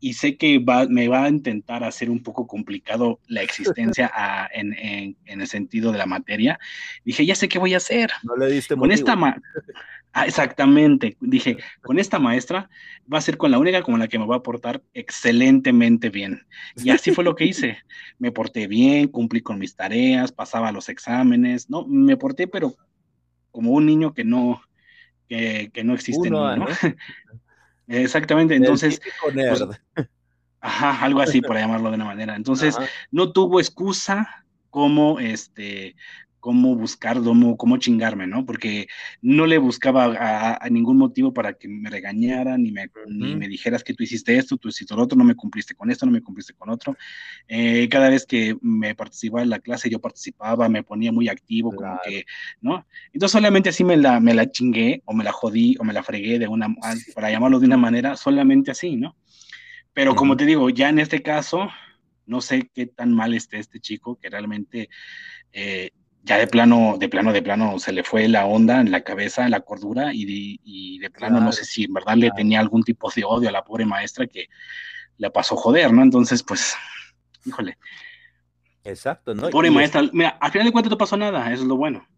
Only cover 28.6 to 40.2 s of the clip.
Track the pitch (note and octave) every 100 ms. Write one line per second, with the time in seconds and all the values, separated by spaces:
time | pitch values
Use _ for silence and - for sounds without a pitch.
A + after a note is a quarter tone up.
28.6 | B2+ - D#3+ C#3 - - D#3 C3+ C3 G#2+
29.6 | G2+ G#2+ _ - B2+ _ _ _ _ _
30.6 | - - C#3+ C3 C#3 C#3 C3+ C#3 A#2 A2
31.6 | A2 A2+ A2+ A2 G#2+ G2+ A2 G#2 A2 C3
32.6 | D3+ A#2+ C3 - - D3 F3+ F3+ F#3 F3+
33.6 | - - F#3+ F#3+ - G3 A3 - _ _
34.6 | _ C#3+ C#3+ D3+ D3+ D3+ A#2 A2 - -
35.6 | G2+ G2+ F#2+ E2+ - - - _ A#2+ B2
36.6 | B2+ A#2+ A2 - A#2 B2 A#2 A#2 A#2+ A#2
37.6 | A#2 B2+ B2 A2+ A2 G#2 F#2 G#2+ C3 A2+
38.6 | A2 G#2 G2+ - - - A#2+ D3 D#3+ D#3+
39.6 | C3 A#2+ C3+ C3 B2 A2+